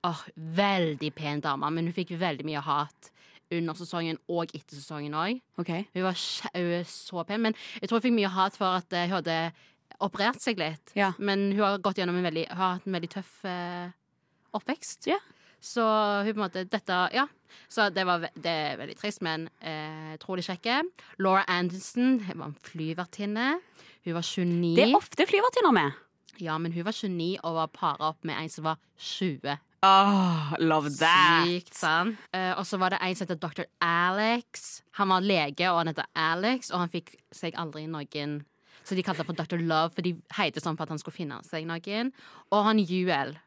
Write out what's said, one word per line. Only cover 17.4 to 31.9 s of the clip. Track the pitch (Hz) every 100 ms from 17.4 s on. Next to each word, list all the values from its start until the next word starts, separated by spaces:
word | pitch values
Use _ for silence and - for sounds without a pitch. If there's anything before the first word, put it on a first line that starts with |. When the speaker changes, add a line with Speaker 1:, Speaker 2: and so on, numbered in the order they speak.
| _ - -
Speaker 1:
Så | - 208
det | 190 185
var | 175
ve-, | 165 -
det | 170
er | 160 147 131
veldig | 139 -
trist, | 208 -
men, | 170 160 165 _
eh, | 160 156 156 156 156 156
utrolig | - 185
kjekke. | 175 180 226 262 349 - - -
Laura | 190 190 -
Anderson | 180 180 185 - 240 247 262 190 170
var | 151
en | 143
flyvertinne. | - 165 160 165 175 - 202 214 254 339 _ - - _
Hun | 175
var | 170
tjueni. | 170 - 175 170 175 170
Speaker 2:
Det | 247
er | 403
ofte | - - 381
flyvertinner | 403 480 508 392
med. | 214 143 139 _ _ - -
Speaker 1:
Ja, | 165 156
men | 170
hun | 170
var | 180
tjueni | 220 208 175 165 190
og | 165 165
var | 160
paret | - 170 147
opp | 156 160 160
med | 123
en | 160
som | - 156
var | 160 _ _
tjue. | - - 185 135 135 143 _ _
Speaker 2:
Ah, | 190 190 196 196 185 165 147 160
love | 160 156 147 139
that. | 160 180 180 170 170
Speaker 1:
Sykt, | 175 - -
sant? | 165